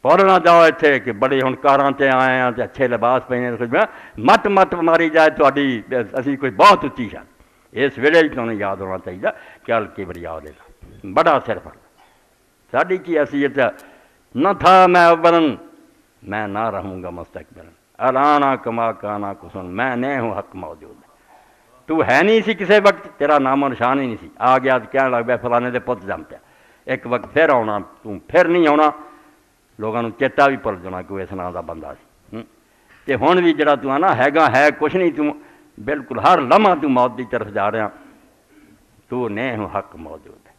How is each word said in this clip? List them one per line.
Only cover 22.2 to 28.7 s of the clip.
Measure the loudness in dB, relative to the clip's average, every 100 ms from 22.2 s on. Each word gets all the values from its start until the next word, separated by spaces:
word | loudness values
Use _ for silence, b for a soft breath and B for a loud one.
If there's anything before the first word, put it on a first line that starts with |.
नहीं | 4 2
सी | 2 -4
किसी | 2 4
वक्त, | 4 0 -8 -4
तेरा | 2 2
नामो | 2 0 -2
निशान | -2 -2 0
ही | -4
नहीं | -8
सी। | -14 -4
आ | 2 2
गया | 2 0
तो | 0
कहण | 0 0
लग | 0 -2
पिया, | -2
"फलाने | 0 0 0
दे | -6
पुत्त | -6 -8 -6
जम | -12
पिया।" | -12 -20 b b b b b
एक | -8 -4
वक्त | -6 -2
फिर | 0 2
आउणा, | 2 0 -6
तू | -8 -18 -14 -14 _
फिर | 2 4
नहीं | 4
आउणा, | 4